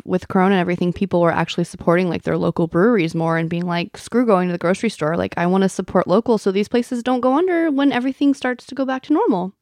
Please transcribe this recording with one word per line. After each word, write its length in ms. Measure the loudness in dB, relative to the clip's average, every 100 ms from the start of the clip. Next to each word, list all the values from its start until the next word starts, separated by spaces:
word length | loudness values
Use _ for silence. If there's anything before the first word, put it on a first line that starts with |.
| -4
with 220 | -4 0
Corona 260 | 2 4
and 60 | 4
everything, 320 | 2 0 -2
people 280 | -2 0 2
were 100 | 2
actually 320 | 2 -2 -2
supporting, 440 | -6 -4 0 2 2
like, 140 | -2
their 160 | -2 -2
local 300 | 0 0 0
breweries 480 | 2 4 4 0 -2
more 200 | -2 -2
and 140 | -2
being 160 | -4 -4
like, 320 | -4 -6 -10
"Screw 300 | -4 0 4
going 200 | 2 2
to 40 |
the 80 | -2
grocery 300 | 0 0 -2
store. 260 | -2 -2 -2
Like, 160 | -4 -2
I 120 | 0
wanna 220 | 2 2
support 360 | 0 -2 0 2
local 320 | 2 2 0
so 140 | 0
these 160 | 0 0
places 340 | -2 -2 -4
don't 200 | -2 0
go 120 | 0
under 380 | 2 2 0 0
when 200 | 2 0
everything 440 | 0 -2 0 0 0
starts 320 | -2 -6 -8
to 80 | -6
go 100 | -4
back 160 | -4
to 100 | -2
normal." 400 | 0 2 0 -2 -8